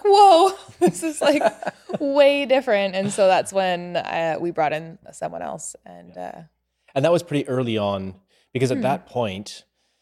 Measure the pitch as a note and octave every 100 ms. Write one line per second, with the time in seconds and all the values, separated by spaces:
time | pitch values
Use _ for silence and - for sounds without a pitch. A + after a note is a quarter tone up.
0 | G#4 G4+ G4 E4 F#4+ - - - F4 -
1 | D#4+ D4+ D4 D4 - - - - - -
2 | C#4+ C#4 C#4 C#4+ B3+ C4+ C4 G3+ G3 F#3
3 | G3+ G3+ F#3+ F3+ - F#3+ F#3 F3 F3 F3
4 | - E3+ E3 D#3 E3+ E3 D3+ D#3 E3 -
5 | - - E3 E2+ E2 D#3 - - - F2
6 | F3 - - - D#3+ _ _ _ _ C3+
7 | D3+ F3 - C#3+ C3+ B2+ A#2+ A2 G2+ G2
8 | F#2+ F#2 _ _ _ A#2+ B2+ F#3 C3+ C#3
9 | - B2 A2 F#2+ G#2+ - _ _ _ _